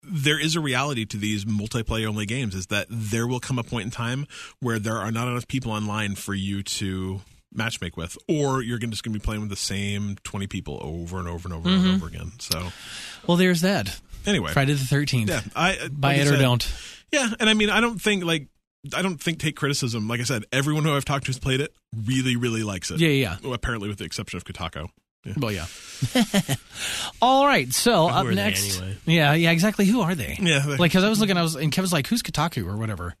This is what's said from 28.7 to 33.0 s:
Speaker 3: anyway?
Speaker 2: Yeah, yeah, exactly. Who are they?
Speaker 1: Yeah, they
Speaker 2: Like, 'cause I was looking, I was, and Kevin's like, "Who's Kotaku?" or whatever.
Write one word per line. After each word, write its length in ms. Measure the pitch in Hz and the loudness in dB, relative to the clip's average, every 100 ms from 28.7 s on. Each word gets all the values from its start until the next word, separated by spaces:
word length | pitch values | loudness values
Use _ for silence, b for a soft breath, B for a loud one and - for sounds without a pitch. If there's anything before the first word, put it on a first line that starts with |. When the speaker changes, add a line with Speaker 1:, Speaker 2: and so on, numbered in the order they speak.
| 95 | -4
Speaker 3:
anyway? 160 | 92 98 - | -6 -6 2
Speaker 2:
Yeah, 280 | 165 147 | 6 8
yeah, 160 | 156 170 | 6 6
exactly. 340 | 165 202 208 196 | 6 4 4 4
Who 140 | 247 | 6
are 140 | 170 | 4
they? 240 | 180 107 69 | 0 -4 0
Speaker 1:
Yeah, 200 | 185 147 | 4 4
they 160 | 143 139 | 2 4
Speaker 2:
Like, 160 | 170 | 4
'cause 120 | 185 | 6
I 40 | 196 | 4
was 120 | 220 | 4
looking, 160 | 214 185 | 4 4
I 60 | |
was, 140 | 170 160 | 2 0
and 140 | 156 | 0
Kevin's 220 | - 185 | 0 0
like, 140 | 170 127 | 0 2
"Who's 160 | 233 | -2
Kotaku?" 440 | - - 160 - 90 | -2 0 0 0 -4
or 100 | 104 | -4
whatever. 360 | 110 98 | -4 -4